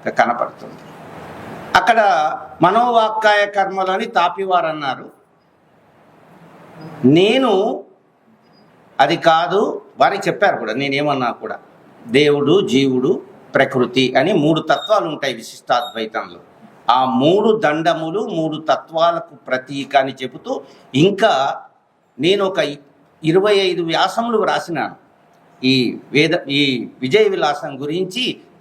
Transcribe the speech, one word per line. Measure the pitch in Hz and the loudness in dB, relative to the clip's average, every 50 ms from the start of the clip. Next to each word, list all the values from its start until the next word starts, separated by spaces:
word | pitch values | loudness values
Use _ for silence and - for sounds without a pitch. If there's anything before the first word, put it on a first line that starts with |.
| - | -10
కనపడుతుంది. | - - - 117 113 120 117 - - - - - - - - - - - - - - - - - - - - - - - - - - - | -4 0 0 0 0 0 -4 -4 -6 -8 -14 -20 -20 -20 -20 -20 -20 -20 -20 -20 -20 -18 -18 -18 -18 -18 -18 -16 -16 -16 -16 -6 -2 0
అక్కడ | 240 - - - 226 214 196 180 160 151 160 - - - - - - | 2 2 2 2 4 4 2 2 2 0 -2 -4 -6 -12 -12 -2 2
మనోవాక్కాయ | 165 175 196 226 240 247 240 226 220 214 220 - - 214 208 208 202 | 2 4 4 4 2 2 2 2 2 2 0 0 2 2 4 2 2
కర్మలని | 202 202 202 190 175 190 196 190 190 190 202 226 | 0 0 -2 -2 -2 -2 -4 -4 -2 -2 -4 -4
తాపివారు | 190 - 185 170 175 143 196 190 185 185 175 160 | -2 0 0 0 0 -2 -4 -4 0 0 0 0
అన్నారు. | 160 160 151 147 135 127 - - - - _ _ _ _ _ _ _ _ _ _ _ _ _ _ _ _ _ _ _ _ _ _ - - - - - - - - - - - - - - - - | -2 -4 -6 -6 -6 -6 -8 -10 -20 -20 _ _ _ _ _ _ _ _ _ _ _ _ _ _ _ _ _ _ _ _ _ _ -20 -20 -20 -20 -20 -20 -20 -20 -20 -20 -20 -20 -18 -6 0 2
నేను | 127 147 170 190 214 240 269 269 240 196 190 208 240 269 - - _ _ _ _ _ _ _ _ _ _ _ _ _ _ _ _ _ _ _ _ _ _ - | 4 6 6 4 4 4 2 2 2 2 2 0 -2 -4 -8 -12 _ _ _ _ _ _ _ _ _ _ _ _ _ _ _ _ _ _ _ _ _ _ 0
అది | 135 147 170 | 0 0 0
కాదు, | 151 - 165 160 165 175 170 180 202 240 285 - - - - - - | 2 2 4 4 4 2 0 0 0 0 -2 -4 -8 -12 -6 0 2
వారికి | 139 170 202 196 - 170 | 2 2 2 0 -4 -4
చెప్పారు | 156 - 202 185 - | -2 0 2 0 0
కూడా, | - 117 107 | 0 -4 -6
నేనేమన్నా | 110 131 143 139 139 139 147 147 139 131 123 117 | -6 -4 -4 -4 -2 -2 -2 -2 -2 -2 -2 -4
కూడా, | 107 - 113 104 - - - - - _ _ - - - - | -6 -8 -10 -12 -12 -14 -16 -20 -20 _ _ -20 -20 -20 -4
దేవుడు, | 120 113 139 151 147 147 143 143 139 170 202 196 - | 0 2 4 4 4 4 2 2 2 2 2 2 2
జీవుడు, | 214 - 139 135 127 123 123 151 - - - - - - - - - | 2 2 2 2 0 0 0 0 -2 -2 -6 -14 -20 -20 -8 -2 0
ప్రకృతి | 131 135 - - 127 123 117 - 135 131 123 - | 0 0 2 0 0 -2 0 2 0 2 2 2
అని | 131 135 190 | 2 2 2
మూడు | 214 160 143 156 160 160 | 2 2 2 2 0 0
తత్వాలు | 160 - 175 - - - 214 202 175 160 | 0 0 -2 0 0 0 0 0 0 -2
ఉంటాయి | 151 127 139 135 120 | -6 -6 -6 -6 -6
విశిష్టాద్వైతంలో. | 113 110 - - - - - 127 120 120 - - 113 110 107 - 110 101 92 87 85 - - _ _ - - - - - - | -8 -12 -18 -18 -10 -4 -2 -2 -2 -2 -6 -8 -8 -8 -6 -8 -8 -10 -10 -14 -20 -20 -20 _ _ -20 -20 -20 -6 0 2
ఆ | 120 127 131 | 2 4 2
మూడు | 131 120 123 135 156 185 208 226 226 208 - 165 | 2 2 2 4 4 4 4 4 4 2 2 2
దండములు | 147 151 160 165 170 165 156 156 160 170 214 | 0 0 0 0 0 0 -2 -2 -6 -4 -6
మూడు | - 226 180 165 160 156 156 | -6 -4 -4 -4 -4 -4 -4
తత్వాలకు | 151 - - 135 117 - - 160 160 165 170 170 165 - - 156 | -4 -2 -2 -2 -2 -4 -6 -2 2 2 2 2 0 -6 -12 -20
ప్రతీక | 127 - - 131 - - - 143 139 135 135 - | -14 -8 -6 -6 -6 -6 -8 -10 -10 -4 0 0
అని | 139 135 135 123 - | 2 2 0 -4 -8
చెబుతూ, | 131 131 - 151 - 233 262 - - - - - _ _ - | -10 -12 -12 -10 -10 -8 -8 -8 -10 -16 -20 -20 _ _ 2
ఇంకా | 127 160 202 208 - 226 214 160 131 135 143 156 - - - _ _ _ _ _ _ _ _ _ - | 4 4 4 4 2 2 2 2 2 0 -2 -4 -8 -12 -20 _ _ _ _ _ _ _ _ _ -2
నేను | 139 175 202 202 196 | 0 2 2 2 0
ఒక | 185 - 170 151 143 143 - - _ _ _ _ _ _ _ - | 0 0 -2 -2 -4 -4 -10 -16 _ _ _ _ _ _ _ 0
ఇరవై | 156 165 190 196 214 208 | 2 2 4 4 4 2
ఐదు | 196 190 185 175 170 | 2 2 0 -2 -2
వ్యాసములు | 170 165 160 151 175 190 - 226 233 240 226 214 | -2 -2 0 0 0 0 -2 -2 -4 -2 0 0
వ్రాసినాను | 185 156 143 151 - - 165 139 110 95 - - _ _ _ _ _ _ _ _ _ _ _ - 127 | 0 0 -2 -2 -4 -4 -6 -4 -4 -6 -8 -14 _ _ _ _ _ _ _ _ _ _ _ -4 0
ఈ | 127 131 131 120 104 - - - - | 2 2 2 2 -2 -4 -8 -6 -2
వేద, | - 139 156 156 156 - - 139 | 0 2 2 2 0 -2 -4 -2
ఈ | 139 143 143 135 127 117 104 92 - - | -2 0 0 0 -2 -4 -6 -10 -10 -8
విజయ | 127 131 151 214 214 202 | -4 0 2 2 2 2
విలాసం | 190 175 165 147 143 - - 151 139 127 | 0 -2 -2 -2 -4 -4 -8 -12 -12 -10
గురించి. | 143 147 156 180 185 180 - 247 254 196 - - - _ _ _ | -8 -6 -6 -6 -6 -6 -6 -6 -6 -6 -8 -10 -14 _ _ _